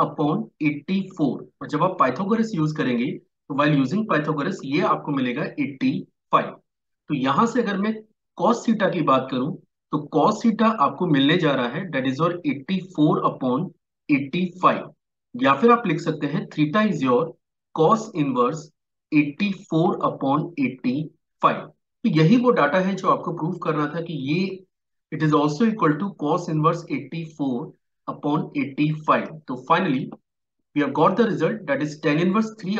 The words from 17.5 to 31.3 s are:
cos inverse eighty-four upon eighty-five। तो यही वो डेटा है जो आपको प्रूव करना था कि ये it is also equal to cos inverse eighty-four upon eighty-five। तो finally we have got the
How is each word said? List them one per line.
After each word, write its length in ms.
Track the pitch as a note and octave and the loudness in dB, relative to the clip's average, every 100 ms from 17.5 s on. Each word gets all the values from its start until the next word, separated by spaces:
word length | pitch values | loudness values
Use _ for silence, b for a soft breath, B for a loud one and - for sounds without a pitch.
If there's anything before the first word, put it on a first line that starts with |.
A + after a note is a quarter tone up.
| _ _ - | _ _ 2
cos 280 | D#3 A3 - E3+ | 4 4 0 -2
inverse 400 | C#3 B2 A#2+ D#3 - _ _ _ - | 0 2 2 0 -10 _ _ _ -2
eighty-four 760 | D3+ D3 - G3+ F#3 - D#3+ D3 A#2+ C#3+ | 2 2 0 -4 -4 -2 0 2 0 -2
upon 360 | - C3+ D3 - - B2+ | -2 0 0 -2 -2 -4
eighty-five। 1000 | - B2+ C3+ D#3+ _ _ _ D#3+ - - _ _ _ | -2 -4 -2 -4 _ _ _ 0 0 -8 _ _ _
तो 40 | A3+ | 0
यही 260 | D#3 D#3+ B3 | 4 6 6
वो 100 | B3 | 4
डेटा 280 | E3+ D3+ F#3 | 4 4 2
है 140 | F#3 | 0
जो 140 | F#3+ F#3 | 0 0
आपको 240 | C#3 F3 D#3+ | 0 0 -4
प्रूव 180 | D#3 E3+ | -4 -4
करना 220 | E3 D3+ D3+ | -4 -2 -2
था 60 | E3 | -4
कि 140 | D#3+ D3+ C3 | -6 -6 -2
ये 100 | E3+ F#3+ - - _ _ _ - | -2 -2 -6 -16 _ _ _ -12
it 80 | D#3 | -2
is 80 | D#3 D3 | 2 4
also 280 | D3 - A3+ | 2 2 0
equal 240 | - D#3+ D3 | 2 2 2
to 40 | G3 - | -2 -4
cos 260 | D3 E3+ F3 | -2 -2 -2
inverse 300 | D#3 D#3 E3+ - C3+ | 0 2 0 -4 -8
eighty-four 600 | C3+ E3+ D#3+ - C#3 A#2+ - - _ _ - | -8 -10 -10 -6 -4 -4 -6 -16 _ _ -14
upon 360 | - D3 D3+ - D3 | -8 -2 -2 -2 -4
eighty-five। 680 | B2+ - D3+ D#3 - A#2 G2 - - | -4 0 -2 0 0 0 -2 -10 -12
तो 80 | B2+ - | -8 -2
finally 340 | E3 F#3+ C3 - - _ _ _ _ _ D3 | 0 2 -2 -4 -12 _ _ _ _ _ -2
we 60 | |
have 120 | C#3 - | -2 2
got 180 | F#3+ F#3+ | 2 4
the 80 | G#3+ | 2